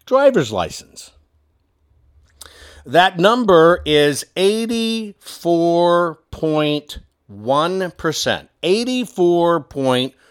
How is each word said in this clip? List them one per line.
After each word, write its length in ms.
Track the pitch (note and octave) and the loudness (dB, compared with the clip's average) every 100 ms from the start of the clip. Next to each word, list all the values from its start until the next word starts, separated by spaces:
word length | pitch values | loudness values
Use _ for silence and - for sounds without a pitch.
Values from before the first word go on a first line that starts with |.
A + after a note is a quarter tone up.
| - | 0
driver's 460 | C4 C#4+ A#3+ A2+ | 4 4 4 0
license? 600 | G2+ D#2+ - - - - _ _ _ _ _ _ _ _ _ _ _ _ _ - - - - - | -2 -4 -6 -20 -20 -20 _ _ _ _ _ _ _ _ _ _ _ _ _ -20 -20 -20 -20 -2
That 340 | C#3+ F#3+ F3+ | 2 2 2
number 600 | G3 B3 A3 E3+ E3 F3 D3+ | 2 2 4 6 6 2 0
is 400 | D3 D3 C3+ - - | 2 2 0 -8 -2
eighty-four 1800 | F#3+ A3 A3+ A#3 A3+ A3+ G#3+ - - - E3+ E3+ E3+ E3+ F3 F3 F3 D#3 - | -2 0 -4 -4 -4 -6 -8 -16 -20 -8 -2 0 0 2 2 2 0 -6 -18
point 680 | - D#3+ D3+ D3+ D3 - - - _ _ | -8 -4 -2 -2 -4 -8 -20 -20 _ _
one 640 | G2+ A2 C#3 E3+ F#3+ F3+ | -12 -2 0 0 -2 -6
percent. 580 | - D#3+ D3 B2+ F2 C#2 - | -6 -6 -4 -4 -4 -6 -8
Eighty-four 960 | D#3+ G#3 A#3+ B3+ A#3+ - F3 F3 E3+ E3+ C3+ | -2 -2 0 -4 -6 0 2 2 2 0 -4
point 500 | C#3 C3+ B2+ B2+ _ _ | -4 -2 0 -2 _ _